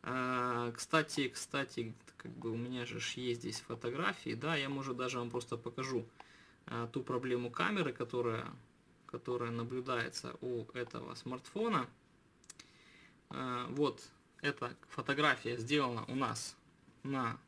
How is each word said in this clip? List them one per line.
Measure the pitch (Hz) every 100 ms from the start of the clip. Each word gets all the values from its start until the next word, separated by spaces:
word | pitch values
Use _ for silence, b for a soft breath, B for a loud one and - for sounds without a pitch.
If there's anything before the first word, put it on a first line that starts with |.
А, | - 127 127 127 123 120 120
кстати, | 120 - 160 151 - 131
кстати, | - - 139 135 - 113 113 - -
как | 117
бы | 120 117
у | 113
меня | 120 127 120
же | 113
ж | - -
есть | 127 117
здесь | 117 110
фотографии, | - 117 117 135 196 190 -
да, | 120 147 156
я, | 139
может, | 139 135 123
даже | 127 123
вам | 120
просто | 120 120 113
покажу, | 120 123 131 123 117 B B B B B -
а, | 117 117
ту | 135
проблему | 123 123 127 123 123
камеры, | - 185 202 151
которая, | - 120 123 120 110 - - - - - - -
которая | 123 - 123 120
наблюдается | 117 117 127 127 123 - - - -
у | 127 120 113
этого | 123 120 - - -
смартфона. | 127 127 - 202 226 180 120 - - - - _ - - B B B B B B _
А, | - 131 123 123
вот | 135 143 - - - - -
эта | 143 139 120 - -
фотография | - 131 139 151 127 - 120
сделана | 117 147 131 117 107
у | 127
нас | 160 113 - - - - - -
на | 135 135 120 117